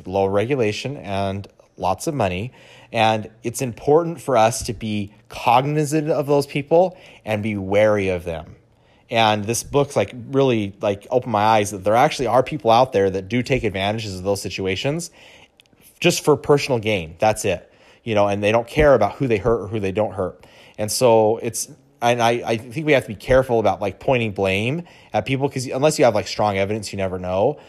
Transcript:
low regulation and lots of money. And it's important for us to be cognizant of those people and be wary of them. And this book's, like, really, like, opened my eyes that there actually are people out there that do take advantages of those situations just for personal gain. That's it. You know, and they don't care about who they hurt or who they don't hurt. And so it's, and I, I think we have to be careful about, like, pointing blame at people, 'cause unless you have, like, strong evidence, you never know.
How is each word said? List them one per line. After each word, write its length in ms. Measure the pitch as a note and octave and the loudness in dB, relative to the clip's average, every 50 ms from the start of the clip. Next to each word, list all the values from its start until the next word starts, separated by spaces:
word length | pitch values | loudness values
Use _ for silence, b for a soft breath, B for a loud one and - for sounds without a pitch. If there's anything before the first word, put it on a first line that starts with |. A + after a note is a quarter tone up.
| E2+ | -10
low 200 | F#2 F#2 G2 G2 | -4 0 0 0
regulation 720 | G2 G2 G#2 G#2+ B2 D3 C3 A2+ G#2 G#2 - - B2+ C#3+ - | 2 2 0 0 0 0 0 0 -2 -2 -4 -6 -10 -10 -10
and 500 | - G#2 G2 G2 G2 G2 G2 G2+ G2+ - _ _ _ _ _ - | -10 -8 -6 -4 -4 -4 -4 -6 -10 -14 _ _ _ _ _ -4
lots 280 | F#2 F2+ F#2+ - - E3+ | -2 -2 -2 -2 -4 -4
of 60 | D3 | -2
money. 380 | C3+ G#2+ F#2 F2+ F2+ A2 B2+ B B B B B B B B | -2 -2 -2 -2 -4 -6 -8 B B B B B B B B
And 400 | B A#2 A2 A2 A2 A2 G#2 - - _ | B 2 2 2 2 0 -4 -8 -14 _
it's 200 | - A#2+ A#2 - | -10 -8 -6 -6
important 600 | C3+ B2 G#2+ - - C#3+ D3 E3 E3+ E3 E3+ C3+ | -6 -6 -8 -4 0 4 4 4 4 0 -4 -8
for 160 | - - C3 A2+ | -4 0 2 4
us 260 | A2 A2+ A#2 - - | 4 4 2 0 -6
to 100 | - G#2 | -8 -8
be 400 | - A2+ G#2+ G#2+ G#2 G2+ G#2 - _ _ _ | -8 -6 -6 -4 -4 -6 -8 -10 _ _ _
cognizant 800 | - - - B2 A#2 B2+ C3+ D3 D3+ D3+ D3+ C3+ D3+ D#3+ D3 D#3 | -16 -6 0 2 2 2 2 2 0 -2 -2 -2 -2 -2 -2 -2
of 180 | E3 D3+ C#3 C#3 | -2 -2 0 0
those 180 | D3 C#3+ C#3 | 0 0 0
people 520 | - - D3 C3+ - E3 E3 F#3+ F3 F3+ B B B B B B | -2 -4 -6 -2 2 4 4 4 2 0 B B B B B B
and 180 | G#2+ G#2+ G#2 | -6 -4 -4
be 160 | G#2 A2+ G#2 G2 | -2 -4 -4 -4
wary 520 | F#2+ F#2+ G#2 G#2 G#2+ G#2+ G#2+ G#2 F#2+ F#2+ | -4 0 2 4 4 4 4 2 0 0
of 160 | F2+ F2 E2+ | -2 -4 -4
them. 300 | F2 E2 D#2 - - - - _ _ _ b b b b b b b | -6 -8 -8 -10 -14 -18 -20 _ _ _ b b b b b b b
And 340 | B2 A2+ A2+ G#2+ G#2+ G#2 G2+ | 0 2 2 2 2 0 -2
this 200 | G#2+ A#2 - - | -4 -6 -6 -6
book's, 320 | - - C#3+ C#3 C#3 - | -2 0 0 0 0 0
like, 200 | A#2+ G2+ - B2 B2+ A2 B2+ | -2 -2 -2 -4 -12 -10 -4
really, 440 | C#3 C3+ C#3 C3 A#2+ A2 G#2 G2+ G2 - | 0 2 2 2 2 0 -2 -4 -6 -4
like, 240 | A2+ G#2 G2+ G2+ - - | -4 -2 -2 -4 -4 -2
opened 200 | B2+ B2+ B2 B2 | -2 -2 0 0
my 120 | A2 G#2 G#2 | 0 2 4
eyes 280 | A2 A2+ A2 G#2 G#2 | 4 4 4 2 0
that 120 | G#2+ F#2+ F#2+ | -4 -4 -2
there 120 | G#2 A2 | 2 4
actually 320 | A#2+ C#3 D#3 - - C3 A2 | 4 4 2 2 -2 -2 0
are 140 | A2 C3 | 2 2
people 300 | C3 - D#3+ C#3+ - A2+ | 2 0 -2 -2 2 4
out 200 | A2+ A#2+ C3 B2+ | 4 4 4 4
there 180 | - G2+ G2 G2 | 2 2 2 2
that 180 | F#2 G2 F#2 F#2+ | 0 -2 -4 -4
do 160 | A#2 B2+ A#2+ | -4 -4 -2
take 200 | - C3+ B2 - | 0 -2 -2 -2
advantages 520 | G#2 F2+ F#2+ G2 G2+ G#2+ A2+ A2 G#2 F#2+ | -2 -2 -2 -2 -2 -2 -4 -6 -8 -10
of 80 | F#2 F2+ | -6 -4
those 180 | G2+ G2+ G2 | -2 -2 -2
situations 680 | - G2 - - F#2+ F#2+ F#2+ - - C#3 D3+ E3+ E3 - B B B B B B B B B B B _ _ _ _ - _ - | -4 -8 -8 -6 -4 -4 -4 -2 -2 -4 -4 -4 -6 -10 B B B B B B B B B B B _ _ _ _ -20 _ 0
just 240 | - F3 E3+ - - | 2 2 2 2 4
for 120 | D#3 C#3+ | 2 2
personal 440 | C#3 - - D3 C#3+ - - B2+ A2+ | 4 4 2 2 2 2 0 -2 -2
gain. 360 | G2+ A2 G#2+ F#2 D#2+ D#2 E2+ - | 0 0 -2 -2 -4 -6 -4 0
That's 260 | G#2+ A2 G#2+ - - | 2 2 2 2 0
it. 260 | G2+ F2 - - - b b b b b b b | -2 -4 -4 -6 -12 b b b b b b b
You 120 | A#2 G#2+ | -2 0
know, 120 | G#2 G2+ G2+ | 2 2 2
and 160 | G2+ G2+ G2+ | 0 0 0
they 80 | G#2 | 2
don't 160 | A2 A#2 A#2 - | 2 2 0 -2
care 260 | - D3+ D3+ D3 C3+ | 0 2 6 6 6
about 200 | A2 G#2 G2+ - | 6 4 2 -2
who 140 | - C#3 B2 | -2 -2 0
they 100 | A2+ G2 | 0 0
hurt 240 | F2+ A#2 A#2 G#2+ | 2 0 0 0
or 60 | G2 G2+ | -2 -4
who 120 | A2 A2 | -6 -4
they 120 | F#2+ F#2+ | -4 -2
don't 220 | F#2 G#2 G#2+ G2+ F2 | -2 -2 -2 -2 -2
hurt. 320 | F#2+ F#2 F2 - - B B B B B B B B | -4 -6 -6 -6 -10 B B B B B B B B
And 140 | - - | -6 -6
so 460 | - - C3 A#2 A2+ A2+ A2 G#2+ A2+ - | -2 2 4 6 6 6 4 4 2 -2
it's, 320 | - A#2+ A2 - - - D3 - _ _ _ - | -4 -8 -8 -8 -10 -12 -14 -20 _ _ _ -2
and 200 | A#2+ A#2+ A#2+ A#2+ | 0 0 2 2
I, 80 | A2+ A#2 A#2+ A#2+ - | 2 2 0 0 -2
I 120 | F#2+ A#2+ A2 | -2 -4 -4
think 280 | - B2+ A2+ D#3 D#3 | -6 -8 -10 -6 0
we 80 | D3+ C#3+ | 2 2
have 100 | B2+ - | 2 0
to 60 | - | -2
be 60 | G#2 | -8
careful 440 | - - - B2+ C3 B2+ C3 A#2+ A2+ | -8 -2 2 2 4 4 2 2 2
about, 200 | G#2 G2+ F#2 - | 2 2 0 0
like, 200 | G#2+ G2 F#2+ - | -2 -6 -6 -4
pointing 320 | - - C3+ A#2+ A#2 G#2+ | -2 0 0 0 0 -2
blame 520 | F#2+ G2 G2 F#2+ F#2+ G2 A2 B2 D3 F3 F3 B B B B B B | -2 -2 0 0 0 0 0 -2 -4 -6 -8 B B B B B B
at 120 | G#2+ G#2+ | -4 -2
people, 240 | C3 C3+ B2+ C#3 C#3 | -2 -2 -2 -2 -4
'cause 180 | - C3+ B2 C3 | -4 -6 -8 -6
unless 320 | B2 B2+ C#3+ D#3 D3+ - | -2 0 0 2 2 4
you 60 | - | 4
have, 100 | A#2+ G#2 | 4 4
like, 120 | G#2 F2+ - | 2 -2 -4
strong 300 | - - G#2+ G#2 G2 F#2+ | -4 -2 0 0 0 0
evidence, 340 | G2 F#2+ G#2+ A2+ G2 - | -2 -2 -2 -6 -6 -8
you 60 | - G2 | -8 -6
never 220 | F#2+ F#2+ F2+ F#2 | -6 -6 -6 -6
know. 400 | F2+ F2+ F#2 F#2+ G#2+ C3+ D3 - B | -6 -4 -2 0 0 0 0 -4 B